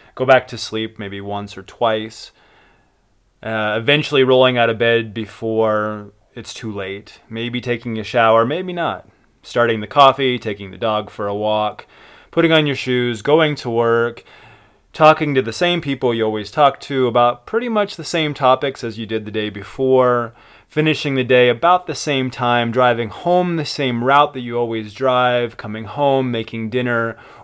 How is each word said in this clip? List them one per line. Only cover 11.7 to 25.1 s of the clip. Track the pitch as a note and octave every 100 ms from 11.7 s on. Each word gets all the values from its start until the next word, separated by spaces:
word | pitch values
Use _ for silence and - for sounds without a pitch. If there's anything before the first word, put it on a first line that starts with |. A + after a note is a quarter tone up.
| G2+ - - - - _
putting | - E3
on | D#3+ D3+
your | C3
shoes, | - B2 B2 A2+
going | G2+ D#3 D#3
to | C#3+ B2+
work, | A#2 A#2 A#2 A#2 A#2 - - - - _ _ _
talking | - D#3 D#3 D3+
to | C3+
the | A2+
same | A2 F3 F3
people | D#3 C3+ B2+
you | A#2
always | A2 G#2+ G2+
talk | - C#3+ -
to | - C3+ B2+
about | A#2 A#2+ A#2+ -
pretty | A3+ B3
much | A3 G3+ -
the |
same | D#3 E3+ D#3
topics | D3 C3+ C3 C#3 -
as | A#2+ A2
you | A2
did | A2
the | G#2+
day | G#2+ G#2+
before, | G2 G2 - C3 C3 B2+ B2 A#2 - - - _
finishing | - D#3 C#3+ D3+
the | C3+
day | B2 B2+ B2
about | A#2+ E3+ F3+ F3+
the |
same | C#3 - C#3 C3
time, | B2 B2 A#2+ A#2
driving | A#2 B2 A#2 A2+
home | - E3+ F3+ F3+ E3
the |
same | D3 - C3+ A#2
route | B2 C#3+ D3
that | C#3
you | A#2+ A#2
always | A#2+ A2+ G#2+
drive, | - C3